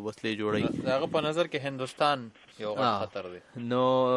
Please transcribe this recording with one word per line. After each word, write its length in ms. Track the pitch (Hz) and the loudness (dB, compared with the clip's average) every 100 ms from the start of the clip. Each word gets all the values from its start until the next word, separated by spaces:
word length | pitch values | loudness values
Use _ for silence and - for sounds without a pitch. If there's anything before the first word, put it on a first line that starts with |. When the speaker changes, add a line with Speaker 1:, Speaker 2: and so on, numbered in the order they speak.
| 104 | -6
Speaker 1:
وسلې 340 | 107 113 107 | -6 -4 -2
جوړوي. 460 | 107 107 104 - - | 0 2 0 0 0
Speaker 2:
د 40 | 131 | 0
هغه 120 | 165 165 | 0 0
په 60 | |
نظر 240 | 151 156 170 | 0 0 0
کې 180 | 151 139 | -2 -6
هندوستان 640 | 135 131 - 147 139 117 - - - | -6 -6 0 0 0 -4 -16 -20 -8
یو 120 | 107 104 | -6 0
غټ 140 | 120 | 2
Speaker 1:
آه. 80 | 104 107 | 2 -2
Speaker 2:
خطر 220 | 101 90 | -6 -10
دی. 80 | 90 - 131 120 | -12 -14 -10 -2
Speaker 1:
نو 140 | 123 127 131 127 | 2 4 4 4